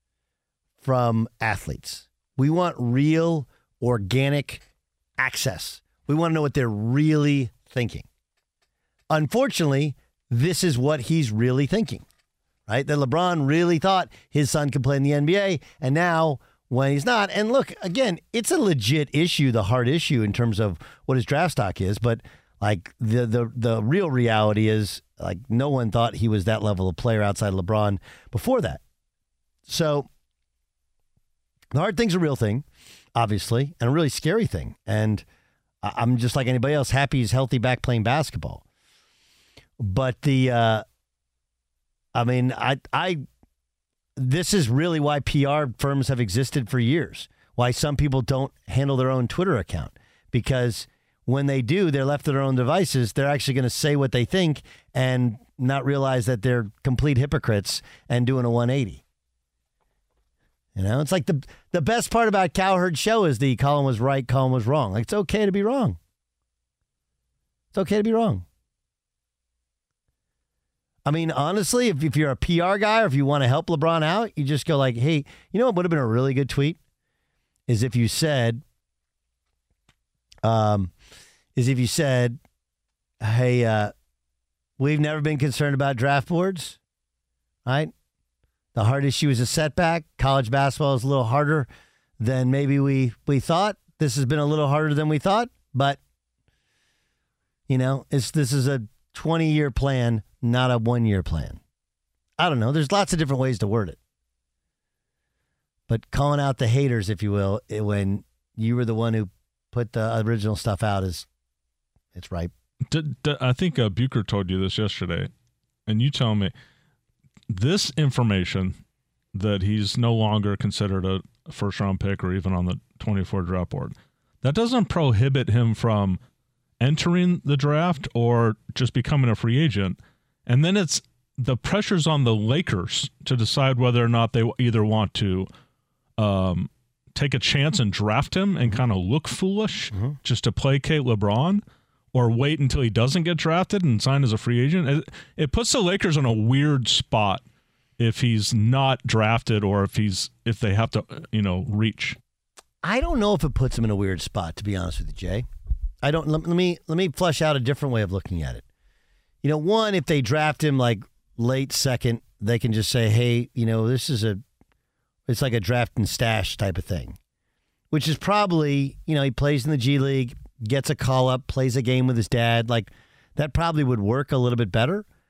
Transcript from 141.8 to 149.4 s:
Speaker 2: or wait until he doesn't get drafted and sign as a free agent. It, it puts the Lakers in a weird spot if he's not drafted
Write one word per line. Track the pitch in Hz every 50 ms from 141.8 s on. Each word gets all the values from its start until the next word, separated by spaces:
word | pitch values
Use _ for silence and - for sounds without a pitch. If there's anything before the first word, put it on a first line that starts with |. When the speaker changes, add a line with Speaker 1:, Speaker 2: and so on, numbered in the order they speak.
| _ _ _ _ _ _ -
Speaker 2:
or | 127 123 113
wait | 117 117 135 147 156 143
until | 143 127 - 147
he | 131 113
doesn't | 101 117 117 135 135 185 160
get | 175 175
drafted | 151 - 160 160 175 185 - - 202 180
and | 147 113 104
sign | - 131 135 139 139
as | 117 110
a |
free | 107 - 123 120 120
agent. | 123 143 170 190 160
It, | 131 143 156 - - - - - - -
it | - 156 135
puts | - 226 240 -
the | - 269
Lakers | 196 175 190 185 - 190 151
in | 151 135
a | 120 113
weird | 110 107 113 131 139 147 151 147 131 117
spot | - - - - - - 113 104 98 92 - _ _ _ _ _ _ _ _ _ _ _ -
if | 120 113 110 -
he's | - 120 113 110 101 - -
not | 110 107 113 131 135 135 135 131 - -
drafted | - - 110 107 107 117 117